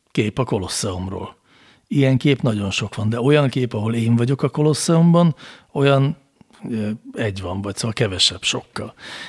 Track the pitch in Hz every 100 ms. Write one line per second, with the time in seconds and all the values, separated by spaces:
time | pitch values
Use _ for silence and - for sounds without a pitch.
0 | _ - 107 - 123 110 87 - - 90
1 | 95 92 92 - _ _ _ _ _ 143
2 | 135 131 143 139 131 107 98 - 104 -
3 | 107 117 123 151 139 131 123 113 107 117
4 | 113 117 120 139 143 - 151 147 - 165
5 | 170 170 170 - - - _ 147 139 135
6 | 139 160 _ _ _ _ - 110 104 107
7 | 277 - 113 95 95 98 101 101 120 -
8 | 110 90 - 90 - - - - - -
9 | - -